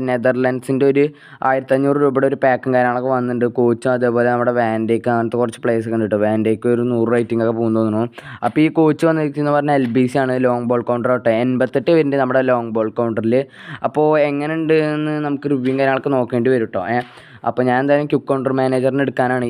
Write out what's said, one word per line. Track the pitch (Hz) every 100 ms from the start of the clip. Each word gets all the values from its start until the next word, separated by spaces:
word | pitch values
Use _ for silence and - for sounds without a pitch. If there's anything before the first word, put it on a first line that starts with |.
| 131
നെതർലൻഡ്സിൻ്റെ | 127 123 123 127 123 - 131 139
ഒരു | 135 147 147 - - 131
ആയിരത്തഞ്ഞൂറ് | 135 127 135 143 143
രൂപയുടെ | 143 131 135
ഒരു | 131
പാക്കും | 135 123 131 127
കാര്യങ്ങളൊക്കെ | 123 123 127
വന്നിട്ടുണ്ട്. | 127 123 120 120 120
കോച്ചും | 120 117 131
അതേപോലെ | 127 123 117 120
നമ്മുടെ | 123 120 123
വാൻഡേക്ക് | 117 110 110 113 120
അങ്ങനത്തെ | 117 113 117
കുറച്ച് | 120 -
പ്ലേയേഴ്സ് | 123 117 110
ഒക്കെ | 113
ഉണ്ട് | 107
കേട്ടോ. | 107
വാൻഡേക്ക് | 107 110 110 107 120
ഒരു | 117 120
നൂറ് | 120 113 120
റേറ്റിംഗ് | 113 117
ഒക്കെ | 113 117
പോകുന്നു | 117 110
തോന്നുന്നു. | 110 110 117 - - 120 120
അപ്പോൾ | 151
ഈ | 156 165
കോച്ച് | 156 147 165
വന്നിരിക്കുന്നത് | 160 151 143 147 147
പറഞ്ഞാൽ | 143 143
എൽ | 123 120
ബി | 127
സി | 143
ആണ്, | 131 127 127
ലോങ് | 123 120
ബോൾ | 123 117
കൗണ്ടർ | 120 117
കേട്ടോ. | 123 120 113
എൺപത്തെട്ട് | 127 127 127 143 120 170
വരുന്നുണ്ട് | 143 139
നമ്മുടെ | 127 127 131
ലോങ് | 123 117 113
ബോൾ | 110 113
കൗണ്ടറിൽ. | 117 110 113 123 139 - - 151 139
അപ്പോൾ | 147 151 156 147
എങ്ങനെയുണ്ട് | 143 147 160 156 160 151
എന്ന് | 151 151 151 151
നമുക്ക് | 139 143
റിവ്യൂവും | 139 127 135
കാര്യങ്ങളൊക്കെ | 135 135 139 135
നോക്കേണ്ടി | 117 123 120 127
വരും | 110
കേട്ടോ. | 101 90 120
ഏ, | 123 - - 117 117
അപ്പോൾ | 107 127
ഞാൻ | 123
എന്തായാലും | 139 143 147
ക്വിക്ക് | 143 -
കൗണ്ടർ | 135 131 131
മാനേജറിനെ | 131 131 131 131 135
എടുക്കാനാണ്, | 127 123 127 120